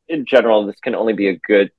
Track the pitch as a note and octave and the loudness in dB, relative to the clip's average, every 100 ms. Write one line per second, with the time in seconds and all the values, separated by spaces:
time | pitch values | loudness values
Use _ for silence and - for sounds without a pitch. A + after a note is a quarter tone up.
0 | _ D#3+ A#2+ B2+ A#2 G#2+ G2+ - - G2+ | _ -8 0 2 4 2 0 -8 -8 -4
1 | A2+ G#2 G2 F2+ - G#2 G2 | -4 -2 -2 -4 0 2 2